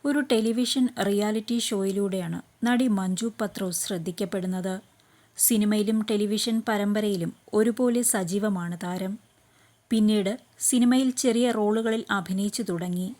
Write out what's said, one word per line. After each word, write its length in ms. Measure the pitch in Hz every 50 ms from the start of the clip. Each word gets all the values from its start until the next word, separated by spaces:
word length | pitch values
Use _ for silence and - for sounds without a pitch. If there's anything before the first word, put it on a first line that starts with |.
| -
ഒരു 160 | 285 285 294
ടെലിവിഷൻ 640 | 285 - 254 220 214 226 226 233 247 233 - 262 254 240 - -
റിയാലിറ്റി 540 | 196 202 202 202 208 214 214 220 214 - 233 233
ഷോയിലൂടെയാണ് 800 | 220 - 226 196 190 196 190 202 202 196 185 190 175 165 165 175 - _ _ _ -
നടി 220 | 233 247 240 262 254
മഞ്ജു 400 | 208 196 190 185 185 175 220 233 214
പത്രോസ് 480 | - 220 196 - - 196 185 170 -
ശ്രദ്ധിക്കപ്പെടുന്നത്. 920 | - - 202 175 160 185 175 - 208 180 - 196 180 185 185 185 175 190 185 190 - _ _ _ _ _ _ _ _ _ _ -
സിനിമയിലും 600 | - - 233 214 208 208 214 214 208 202 220 220
ടെലിവിഷൻ 540 | 214 - 220 208 208 202 208 214 - 240 226 226
പരമ്പരയിലും 680 | 233 - 220 202 202 208 208 214 214 208 202 180 165 170 - _ _ -
ഒരുപോലെ 480 | - 208 226 247 220 - 254 247 240 240
സജീവമാണ് 760 | 247 - - 208 185 165 185 202 202 214 196 180 175 170 175
താരം. 360 | 170 - 180 180 185 190 190 202 233 _ _ _ _ _ _ _ _ _ _ _ _ _ _
പിന്നീട് 420 | - 220 214 214 214 208 190 190 220 262 _ _ _ -
സിനിമയിൽ 480 | - - - 247 240 240 247 254 269 262
ചെറിയ 360 | 254 - - 254 220 233 240 247
റോളുകളിൽ 520 | 233 220 208 208 214 220 226 226 220 233 - -
അഭിനയിച്ചു 520 | - 202 175 175 190 190 202 208 - -
തുടങ്ങി. 460 | 226 - 175 165 175 180 175 180 180 190 254 -